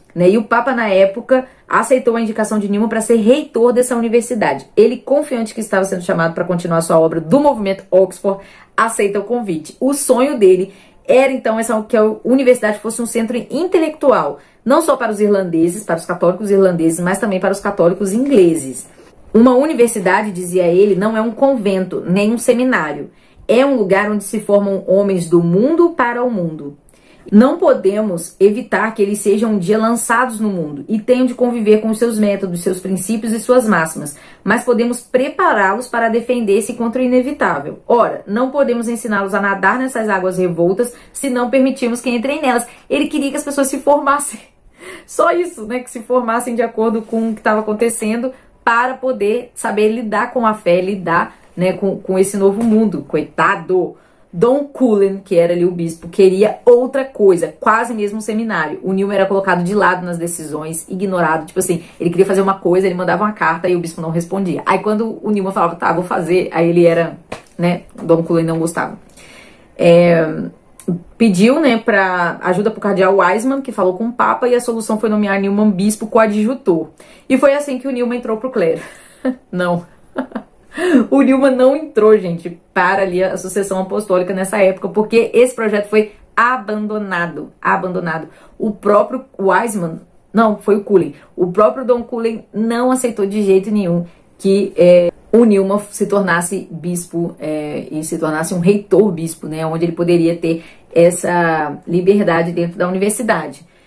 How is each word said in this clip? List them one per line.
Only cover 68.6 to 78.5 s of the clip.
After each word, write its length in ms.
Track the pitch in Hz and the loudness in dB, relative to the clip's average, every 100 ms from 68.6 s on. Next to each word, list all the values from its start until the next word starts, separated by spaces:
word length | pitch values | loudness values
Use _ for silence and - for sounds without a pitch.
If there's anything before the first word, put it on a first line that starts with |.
| 165 - - - - - - - - - _ - | -4 -4 -8 -10 -20 -20 -20 -20 -20 -20 _ 0
É, 680 | 170 170 175 170 160 156 - - _ _ - 170 - - | 4 6 6 4 0 -4 -10 -12 _ _ -8 -8 -8 0
pediu, 420 | 226 180 220 294 | 2 4 4 4
né, 160 | 302 226 | 2 0
pra 600 | - 202 190 180 175 - | 0 2 2 0 -2 -4
ajuda 280 | 175 180 214 | -2 0 -2
pro 100 | 220 | -2
cardeal 380 | 208 185 190 196 | -2 2 2 4
Wiseman, 420 | 180 202 247 277 | 2 0 -2 -4
que 100 | 262 | -6
falou 280 | 214 185 180 | -2 -2 -2
com 80 | 226 | -6
o 40 | |
Papa, 360 | 240 220 220 247 | -2 -2 0 0
e 60 | |
a 60 | 247 | 0
solução 380 | 247 226 220 214 | 0 -6 -4 -2
foi 120 | 226 | 0
nomear 280 | 214 208 196 | 0 0 0
Newman 320 | 196 202 214 | 0 2 2
bispo 360 | 180 202 214 220 | 2 0 -2 0
coadjutor. 800 | 226 220 208 214 269 - 165 - _ - - _ | 2 2 2 -2 -2 0 0 -2 _ -20 -20 _
E 80 | 262 | 2
foi 160 | 277 | 4
assim 260 | 285 285 254 | 2 -2 -6
que 80 | 269 | -6
o 40 | |
Newman 260 | 247 240 240 | -4 -2 -4
entrou 220 | 226 220 | -4 -6
pro 120 | 262 | -4